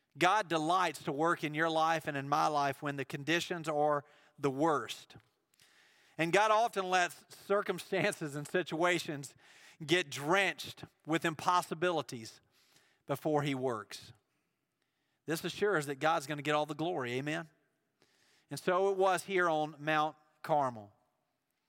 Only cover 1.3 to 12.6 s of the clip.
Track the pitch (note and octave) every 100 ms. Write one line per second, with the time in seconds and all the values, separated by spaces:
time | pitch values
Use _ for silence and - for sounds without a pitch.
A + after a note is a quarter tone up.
1.3 | E3+ D3+ D3+ E3 D#3+ D#3+ D#3+ D#3 C#3+ C#3
2.3 | D3+ D#3+ D3 C#3+ C3+ D3 C#3 C3 D3+ C#3+
3.3 | E3+ - F3 D#3+ D3 D3+ D3 - _ _
4.3 | - C#3 C3 D#3+ C#3 G#2+ - - - _
5.3 | _ _ _ _ _ _ _ _ - E3
6.3 | F#3 A3 G#3+ A#3 G3 F#3 F#3 E3+ - -
7.3 | - - G3+ G3+ F3+ - F#3+ G3+ - D#3
8.3 | C#3+ D3 F3+ D#3+ D#3+ F3 E3+ - C#3+ C3+
9.3 | - - - - - D3 F3 D3 B2+ D3
10.3 | G3 F#3 C#3+ - - - _ - D#3+ E3+
11.3 | D3+ F#3 F3+ - E3 F3+ D#3+ - B2 A2
12.3 | - _ _